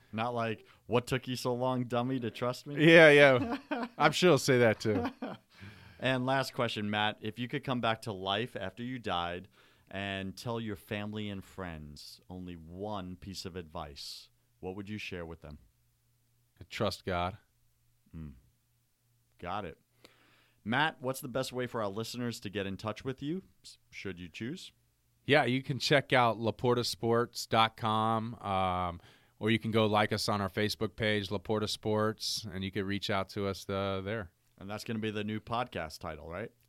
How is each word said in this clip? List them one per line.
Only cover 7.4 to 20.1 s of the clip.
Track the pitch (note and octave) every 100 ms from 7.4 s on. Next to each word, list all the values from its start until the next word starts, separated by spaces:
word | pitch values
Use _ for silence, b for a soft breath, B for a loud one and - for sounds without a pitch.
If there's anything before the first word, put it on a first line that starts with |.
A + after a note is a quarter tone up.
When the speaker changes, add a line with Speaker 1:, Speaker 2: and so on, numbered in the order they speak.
| A#2+
Speaker 1:
could | D3
come | C3+ B2
back | A2+ A2+
to | -
life | F#2+ F#2+ G2+ A#2+ -
after | F#2+ -
you | A#2+ B2+
died | G#2 F2 F2 F2+ F#2+ b b b b
and | F#2+ G2+ G2 F#2+ F#2
tell | B2 A#2
your | A2+ G2+
family | - G#2 G#2 G#2+ G#2
and | G2
friends | - - F2+ D#2+ D2+ C#2+ - - _
only | F2+ F2+ F2
one | D#2+ F2+ G2+ G#2 F2+ F2+
piece | G2+ F2+ F#2+
of | F2
advice, | E2 E2+ D2 C#2+ - - - _ _ _
what | F#2 F#2+
would | G2
you | G#2+
share | - F#2 E2
with | E2
them? | D2+ D2+ - _ _ _ _ _ _ _ _ _ -
Speaker 2:
Trust | - G#2 - -
God. | F2+ F2 G#2+ _ _ _ _ _ _ _ E2
Speaker 1:
Mm. | D2+ B1+ _ _ _ _ _ _ _ _ _ _
Got | F2 G2 F#2
it. | - _ b b